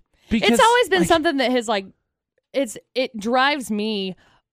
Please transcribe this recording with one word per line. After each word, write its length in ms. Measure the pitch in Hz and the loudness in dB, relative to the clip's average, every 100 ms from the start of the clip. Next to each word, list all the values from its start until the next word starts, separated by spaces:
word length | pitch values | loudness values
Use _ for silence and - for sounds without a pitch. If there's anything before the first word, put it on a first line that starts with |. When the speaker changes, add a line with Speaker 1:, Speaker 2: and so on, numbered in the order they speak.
| _ _ - | _ _ -4
Speaker 1:
Because, 220 | 233 - | 0 2
Speaker 2:
It's 100 | - | 4
always 280 | 440 480 403 | 4 4 2
been 100 | 370 | 0
Speaker 1:
like 80 | 339 | 2
Speaker 2:
something 300 | 330 339 277 | 2 2 0
that 120 | 240 | 0
has, 180 | 254 226 | -2 -2
like, 160 | 208 190 _ _ _ _ _ _ | -4 -6 _ _ _ _ _ _
it's, 240 | - 254 - _ | -6 -6 -8 _
it 240 | 247 262 220 | -6 -4 -4
drives 540 | 202 254 269 294 220 | -2 0 0 -2 -4
me 440 | 208 214 208 190 180 _ _ _ | -6 -4 -4 -6 -10 _ _ _